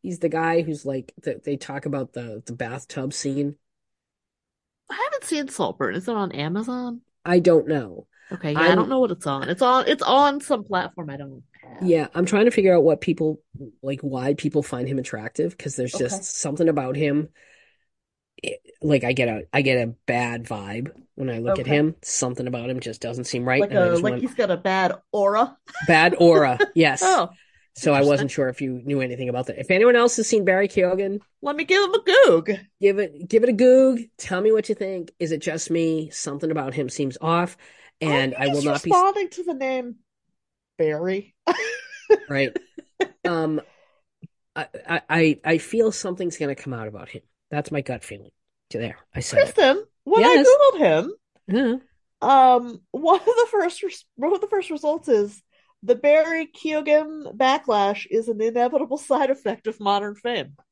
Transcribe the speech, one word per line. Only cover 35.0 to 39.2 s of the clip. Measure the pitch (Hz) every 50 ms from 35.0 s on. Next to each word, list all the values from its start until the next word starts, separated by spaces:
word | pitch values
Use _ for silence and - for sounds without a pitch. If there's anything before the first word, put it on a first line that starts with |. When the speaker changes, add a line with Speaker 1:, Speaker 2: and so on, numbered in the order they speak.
| 170 143 _ _
Speaker 1:
Is | 175 156
it | 165 147
just | - 180 156 165 - -
me? | 165 170 165 165 160 156 156 156
Something | - - - 160 143 147 165 160
about | 160 156 139 135 120
him | 147 139 123
seems | - - 147 135 127 -
off, | - 160 170 170 175 175 - _ _ - _ _ _ - _ _
and | 156 156 147 139 135 131 131
Speaker 2:
I |
think | 127 135
Speaker 1:
I |
will | 143 143
Speaker 2:
he's | - -
Speaker 1:
not | 294 - - -
be | 339
Speaker 2:
responding | 403 359 370 392 392 403